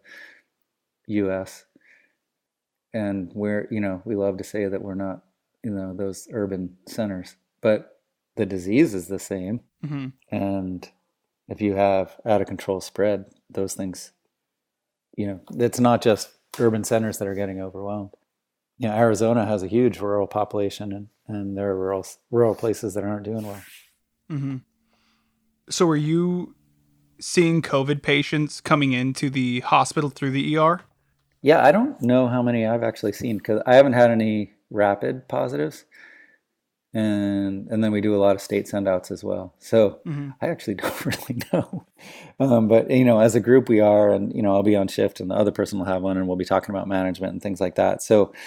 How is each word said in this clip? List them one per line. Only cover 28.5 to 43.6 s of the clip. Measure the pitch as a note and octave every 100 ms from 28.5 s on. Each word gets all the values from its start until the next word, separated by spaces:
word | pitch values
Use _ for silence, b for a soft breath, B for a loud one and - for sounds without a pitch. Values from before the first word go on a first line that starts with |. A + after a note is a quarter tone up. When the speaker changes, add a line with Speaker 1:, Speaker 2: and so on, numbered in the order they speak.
| -
Speaker 2:
coming | - D3+ C3+
into | B2 C3 C3 C#3+
the | C3 B2 A#2+
hospital | - C3+ C3+ D#3+ D3
through | - C#3
the | C#3 D3
E | D#3
R? | D#3+ F3 - _ _ _ _ _
Speaker 1:
Yeah, | C3+ D#3
I | C3
don't | G3 C#4+ -
know | A#2+ B2+ B2
how | B2
many | A#2+ A#2 A2
I've | A#2+
actually | A2+ - G#2
seen, | - A#2 G#2
'cause | - G#2+ B2+
I |
haven't | B2+ C#3
had | B2 A#2+
any | A2+ A2 G#2+ G2+ _ -
rapid | G#2 G2+ G2+ C3 C3 -
positives. | C3 B2+ C#3+ D#3 - _ b b b b b _ _ _ _ _
And, | A2 G#2+ G#2 G2+ G2+ G2 G2 -
and | A2
then | A2
we | G#2
do | G#2+ G2+
a |
lot | G2+
of | G2
state | - G2+ -
send | G2+ G2
outs | F#2 -
as | F2+
well. | G2+ F#2+ F#2 _
So | - A2+ G2+ - F3
Speaker 2:
Mm-hmm. | C#3+ C#3 -
Speaker 1:
I | D#3+
actually | E3 -
<laughs> | F#2
don't | - -
really | - - - A#2+ -
know. | - - E3+ - _ B B B -
Um, | C3+ A#2 G#2+
but, | A2+ -
you | B2+
know, | B2 A2
as | A2+
a | A#2
group | A#2 C3